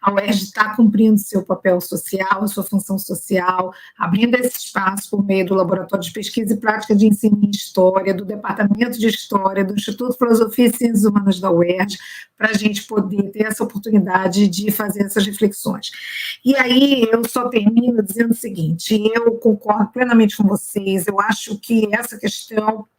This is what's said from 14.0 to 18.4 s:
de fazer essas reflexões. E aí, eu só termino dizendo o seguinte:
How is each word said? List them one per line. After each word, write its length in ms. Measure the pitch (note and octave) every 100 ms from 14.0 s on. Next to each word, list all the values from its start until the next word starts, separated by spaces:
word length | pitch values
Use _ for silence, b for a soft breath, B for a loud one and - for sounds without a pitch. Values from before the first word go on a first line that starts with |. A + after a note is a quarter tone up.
| F#3 F#3 F#3+ F3+ G3+
de 240 | F3 G#3
fazer 340 | G3+ G#3 G3+
essas 200 | G3+ G#3+
reflexões. 680 | G3+ G3+ G#3 G3+ - - - B B B B B
E 100 | B3
aí, 540 | C4+ B3 B3+ C#4 C4+ A3+
eu 160 | A#3 A#3
só 220 | B3+ B3
termino 540 | B3 G#3 A3+ B3 A#3
dizendo 300 | G3 G#3 A#3
o 40 |
seguinte: 760 | A3+